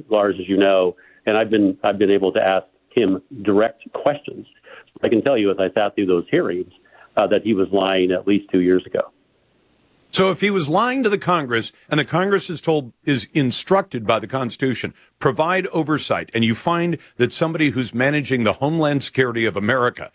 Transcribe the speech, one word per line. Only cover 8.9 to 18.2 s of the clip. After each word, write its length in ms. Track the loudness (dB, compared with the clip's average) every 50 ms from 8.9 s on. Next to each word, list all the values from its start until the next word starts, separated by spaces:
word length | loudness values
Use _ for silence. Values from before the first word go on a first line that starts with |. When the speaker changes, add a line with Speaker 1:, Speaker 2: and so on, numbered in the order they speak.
| -6 -6 -6 -6 _ _ _ _ _ _ _ _ _ _ _ _ _ _ _ _ _ _ _ _
Speaker 2:
So 200 | -2 0 0 0
if 100 | 0 0
he 80 | 0 0
was 200 | 0 0 0 0
lying 340 | 0 0 0 0 0 0 0
to 60 | 0
the 100 | 0 0
Congress, 520 | 0 0 0 0 0 0 -2 -2 -2 -4 -10 _ _ -4
and 100 | -2 -2
the 60 | 0
Congress 440 | 0 0 -2 0 2 0 0 0 -4
is 120 | -8 -4
told, 320 | -2 0 0 0 -2 -6 -12 _ -2
is 240 | -2 0 0 -2 -2 -2
instructed 760 | 0 0 0 0 -2 0 2 2 0 0 -2 -6 -6 -2
by 100 | 0 0
the 100 | 0 -2
Constitution, 680 | -4 -6 -6 -6 -6 -6 -4 -2 -2 -2 -4 -6 -10 -12 _ _ _ _ -2
provide 480 | -2 0 0 0 0 0 0 -2 -2
oversight, 640 | -2 -2 -4 -2 -2 -2 -2 -2 -2 -4 -4 -4 -4 -2
and 100 | 0 0
you 120 | 0 0
find 420 | -2 -2 -2 -2 0 0 -2 -4 -6 -8 -10 _
that 140 | -2 -2 -2
somebody 380 | 0 -2 -2 -2 0 0 0 0
who's 240 | 0 -2 -4 -4 -2
managing 480 | 0 0 0 0 0